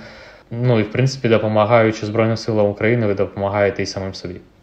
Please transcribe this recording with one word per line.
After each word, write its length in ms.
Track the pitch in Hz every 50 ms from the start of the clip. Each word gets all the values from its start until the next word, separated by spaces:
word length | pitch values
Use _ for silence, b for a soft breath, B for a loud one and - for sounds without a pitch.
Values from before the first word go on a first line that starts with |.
| B B B B B B B B B - 117 120
Ну 180 | 123 127 120 110
і, 40 | 104
в 80 | -
принципі, 380 | - 127 127 131 - - - 113
допомагаючи 760 | 113 104 - 107 110 107 104 107 120 117 110 110 107 - 107
Збройним 320 | 104 104 113 113 113 113
силам 280 | - - - 110 107 104
України, 420 | 101 101 - 107 110 120 120 110
ви 60 | 104 98
допомагаєте 680 | 98 98 - - 101 98 98 101 104 101 98 95 - 98
і 20 |
самим 280 | - - 98 95 95 95
собі. 220 | - - 90 90 - - _ _ _